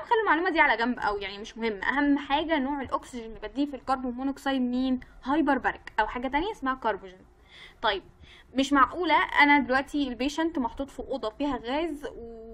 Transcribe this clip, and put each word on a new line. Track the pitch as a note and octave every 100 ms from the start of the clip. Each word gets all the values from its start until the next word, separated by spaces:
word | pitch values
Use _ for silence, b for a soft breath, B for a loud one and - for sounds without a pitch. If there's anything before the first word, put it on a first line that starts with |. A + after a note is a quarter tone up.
خلوا | D#5 A4+
المعلومه | G4 D#4 F#4
دي | D#4+
على | C#4+ A3
جنب | A#3 A#3+
قوي، | G3+ G3+
يعني | G3 G3+
مش | A3 A3
مهم. | A3+ G3
اهم | - C4+ C#4+ C#4+
حاجه | C#4+ C#4+ D#4+ D#4
نوع | C4 C#4+
الاكسجين | B3 C4 - A#3+
اللي | A3+ G#3 G#3
بديه | A#3 D4
في | B3+
الكربون | - C4 B3+
مونوكسيد | A#3+ C4+ C4+ C#4 C4+
مين؟ | B3 B3 C4 B3+ B B
هايبرباريك، | B3+ D4+ C#4+ C#4 G3 - - -
او | G#3+
حاجه | B3 B3+
تانية | C#4 F#4+
اسمها | G#4+ C4
كربوجين. | C4 A3+ G3 F#3+ F#3 - _ B B B B
طيب، | E4 F4 - - B B B
مش | B3+ C4+
معقوله | C#4+ B3+ D#4+ F4
انا | D#4 F#4 - C#4+ D4
دلوقتي | A#3 C4 C#4 D4 C4
البيشنت | A#3 C4+ D4+ D#4+ D#4+
محطوط | A#3 - C#4
في | -
اوضه | A3 C4 G#3+
فيها | - C#4+ B3
غاز | A3+ C#4+ E4 D4 -
و-، | - A#3 A3+ A3+